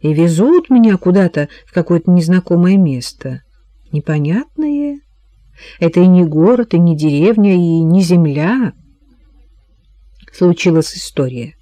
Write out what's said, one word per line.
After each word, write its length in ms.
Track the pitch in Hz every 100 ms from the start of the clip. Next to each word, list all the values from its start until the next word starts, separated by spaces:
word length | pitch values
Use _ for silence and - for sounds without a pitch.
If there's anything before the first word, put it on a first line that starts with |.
И 120 | 151
везут 560 | 151 170 165 233 349 339
меня 280 | 254 226 190
куда-то 500 | - 185 180 - 147 - _
в 60 |
какое-то 360 | - 165 175 175
незнакомое 640 | 180 165 185 180 170 175 196
место. 640 | 175 127 123 - 135 127 _ _ _ _ _
Непонятное. 1080 | 151 147 151 147 185 302 - 311 285 294 285 _ _ _ _ _ _ - -
Это 200 | 170 170
и 80 | 185
не 160 | 180
город, 500 | 170 151 170 247 226
и 60 | 170
не 160 | 170 156
деревня, 600 | 151 143 175 220 202 185
и 260 | 170 165
не 200 | 160 185
земля. 680 | 180 175 160 143 160 247 220 - _ _ _ _ _ _ _ _ _ _ _ _ _ _ -
Случилась 640 | - 180 175 185 160 156 -
история. 600 | - - 131 123 120 -